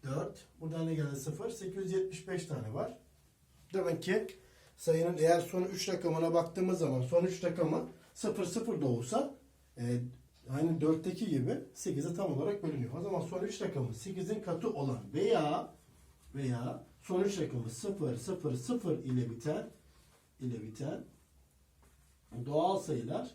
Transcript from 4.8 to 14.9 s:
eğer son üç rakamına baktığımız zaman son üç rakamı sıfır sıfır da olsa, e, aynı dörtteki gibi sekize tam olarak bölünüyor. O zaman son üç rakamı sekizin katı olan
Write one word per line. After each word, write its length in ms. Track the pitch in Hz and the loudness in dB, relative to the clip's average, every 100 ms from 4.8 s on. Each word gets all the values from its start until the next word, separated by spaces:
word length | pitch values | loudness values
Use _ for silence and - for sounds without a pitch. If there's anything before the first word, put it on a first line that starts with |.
| - 160 175 165 | 4 4 4 4
eğer 220 | 160 170 | 6 6
son 220 | 170 185 | 4 0
üç 260 | 185 180 - | 0 0 -2
rakamına 460 | 175 170 160 165 | 0 2 2 4
baktığımız 440 | 170 165 - 185 175 | 4 2 0 2 2
zaman 240 | 156 131 | 2 2
son 220 | 123 170 | 4 4
üç 200 | 185 - | 4 2
rakamı 480 | 175 165 156 - 247 - - | -2 2 2 2 -2 -10 -20
sıfır 300 | - 214 220 | -6 -2 0
sıfır 360 | 175 226 226 175 | 0 -2 -2 0
da 40 | 139 | 2
olsa, 480 | 117 - - 277 - - _ _ - | 0 0 0 0 -6 -20 _ _ -6
e, 220 | 120 123 123 - - - - | 0 0 -2 -10 -20 -20 -6
aynı 300 | 131 165 160 | 0 2 4
dörtteki 500 | 151 160 185 180 214 | 4 2 0 -4 0
gibi 300 | 139 123 247 - | 2 2 -2 -4
sekize 400 | - - 135 165 | -8 -4 -2 -2
tam 180 | 170 190 | -2 -2
olarak 300 | 135 170 202 | 0 0 0
bölünüyor. 320 | 165 143 117 151 | -2 -2 -4 -4
O 40 | |
zaman 180 | 196 180 | -2 -2
son 240 | 165 180 | -2 -4
üç 180 | 202 - | -4 -4
rakamı 320 | 180 143 120 | -4 -2 -4
sekizin 460 | 110 196 190 175 214 | -4 -6 -6 -2 -2
katı 340 | 180 165 - | -2 -2 -2
olan 380 | - 139 | -2 -2